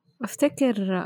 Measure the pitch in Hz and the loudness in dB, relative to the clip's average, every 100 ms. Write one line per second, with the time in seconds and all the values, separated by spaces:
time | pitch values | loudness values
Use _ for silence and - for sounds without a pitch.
0 | _ _ 226 - 285 - 269 208 190 185 | _ _ -10 0 0 2 0 2 0 -2